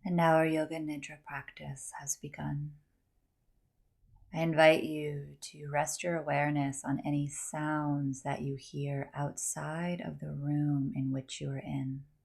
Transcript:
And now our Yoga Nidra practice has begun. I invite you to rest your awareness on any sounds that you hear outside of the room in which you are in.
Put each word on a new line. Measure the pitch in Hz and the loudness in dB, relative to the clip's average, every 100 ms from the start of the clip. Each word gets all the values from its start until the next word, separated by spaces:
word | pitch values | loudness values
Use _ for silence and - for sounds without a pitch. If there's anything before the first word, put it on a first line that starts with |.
And | - 175 | 2 4
now | 165 | 8
our | 160 160 | 8 6
Yoga | 156 156 160 | 4 0 -2
Nidra | 156 147 139 151 | -4 -6 -8 -14
practice | - 143 143 - 147 139 - - | -10 -10 -10 -12 -12 -10 -10 -12
has | 143 - | -6 -6
begun. | 147 143 147 147 147 147 _ _ _ _ _ _ _ _ _ _ _ _ _ - - | -6 -8 -4 -2 -4 -10 _ _ _ _ _ _ _ _ _ _ _ _ _ -20 -10
I | 165 | 0
invite | 165 156 156 160 | 2 8 10 10
you | - 151 151 147 143 143 | 4 -2 -2 -4 -8 -14
to | - 151 147 | -16 -12 -4
rest | 147 151 - | 0 0 0
your | 175 170 | -2 -2
awareness | 147 143 147 147 139 139 | 2 2 2 2 0 -2
on | 147 139 | -2 -2
any | - 147 143 | 0 0 0
sounds | - - 156 151 151 147 143 139 131 | -4 -8 -4 -2 0 0 0 0 -2
that | 143 139 | -4 -4
you | 139 135 | -4 -6
hear | - 147 143 139 139 | -8 -6 -4 -2 -4
outside | 143 143 - - - 147 160 175 175 | -4 -4 -4 -6 -6 -6 -4 -2 -4
of | - 147 | -6 -8
the | 156 | -8
room | 143 143 147 147 143 135 135 | -4 0 2 4 2 0 0
in | 135 | -2
which | 135 131 - | -2 -4 -8
you | 143 | -6
are | 135 | -6
in. | - 135 131 135 139 _ | -4 -4 -4 -6 -10 _